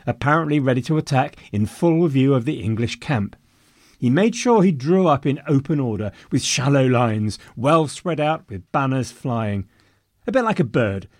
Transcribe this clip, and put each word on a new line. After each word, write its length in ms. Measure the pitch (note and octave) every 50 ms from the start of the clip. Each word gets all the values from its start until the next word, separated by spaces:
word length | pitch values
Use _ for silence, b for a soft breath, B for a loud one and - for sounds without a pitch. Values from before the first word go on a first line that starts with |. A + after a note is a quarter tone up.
| b
apparently 540 | b A#2+ - - C#3+ D3+ E3 D#3+ D3+ D3 D3+
ready 220 | C3 C3 B2 C3 B2
to 140 | - D#3+
attack 380 | D#3 D3+ - C#3 B2+ C#3+ D3 - B B B
in 140 | B G#2 G#2+
full 420 | - - - E3+ E3+ D#3+ E3 F3
view 260 | D#3+ C3+ C3+ C3 C#3 C#3
of 120 | B2+ A#2
the 160 | C#3+ D3+ -
English 380 | F2 G#2+ A2+ G#2 A#2 A2 - -
camp. 360 | - - D3 A2 G2 - - - b b b b b b b b b b b
He 120 | b - A#2+
made 260 | B2+ E3 G3+ A#3 A#3
sure 260 | - - B3 A#3 A3
he 100 | F3 F3
drew 360 | D#3+ B2+ B2+ D3+ F3+ F#3+ F#3
up 180 | E3 C#3+ C3+ -
in 160 | D3+ C3+ - -
open 320 | - D3 C3+ C#3 - D#3+ D3
order, 320 | C3 A#2 G#2+ F#2+ G#2 G2+ - B B B
with 120 | B C3 -
shallow 420 | - - C#3+ B2+ C#3 C#3 C#3 C3
lines, 540 | B2+ B2 A#2 B2 A2+ G#2+ G#2+ G#2+ G#2+ G#2 - B B B
well 320 | - A2 C#3+ E3 E3 D#3
spread 320 | C3+ - - - F3+ D#3+ D3
out, 280 | D3 D3+ D#3+ D#3+ - -
with 200 | G#2+ F2+ - _
banners 400 | - D3 C#3 C3 C3 C3 A#2+ -
flying. 560 | - - - C3+ A#2 A2+ A2+ G#2 G2+ G2 F#2+ _ _ _ _ _ _ _ _ _ _ _ -
A 40 | -
bit 120 | G#3 C4 A#3
like 160 | A3 G3+ -
a 60 | D#3+
bird, 420 | G#2+ - C#3 A#2 G2+ G2 F#2+ - - _